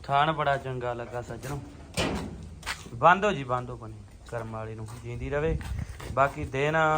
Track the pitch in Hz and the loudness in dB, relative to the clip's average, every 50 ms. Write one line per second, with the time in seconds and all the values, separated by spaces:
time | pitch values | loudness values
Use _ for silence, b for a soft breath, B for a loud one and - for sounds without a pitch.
0 | - - 139 139 147 160 160 143 147 143 139 135 135 131 127 120 120 123 120 117 | -2 2 4 4 6 4 4 2 2 2 2 2 0 -4 -6 -4 -4 -4 -4 -4
1 | 120 113 120 123 117 - 117 113 - 135 143 143 - - - - - - - - | -6 -6 -6 -8 -6 -6 -10 -10 -8 -8 -8 -8 -8 -12 -14 -16 -16 -6 -2 0
2 | - - - - - - - - - - - - - - - - - - - 117 | 0 0 0 -4 -4 -8 -10 -12 -12 -14 -14 -10 -8 -8 -8 -8 -10 -12 -2 8
3 | 139 160 180 196 196 208 185 139 139 123 127 123 123 120 123 - 113 110 110 107 | 8 8 10 10 6 2 2 2 0 0 0 -2 -2 -6 -10 -10 -10 -12 -12 -14
4 | 101 - - - - - - 117 113 113 113 110 110 110 110 110 110 107 117 - | -16 -18 -18 -18 -12 -8 -6 -6 -6 -6 -6 -8 -8 -8 -8 -10 -10 -10 -10 -12
5 | - 120 120 120 120 135 135 147 151 165 160 156 B B B B B B B B | -10 -8 -6 -6 -4 -2 0 2 2 2 0 0 B B B B B B B B
6 | B - - 135 135 139 - - - 127 123 135 143 151 156 160 160 156 156 | B -2 4 4 4 4 2 -4 -6 -2 0 2 2 4 4 4 4 4 4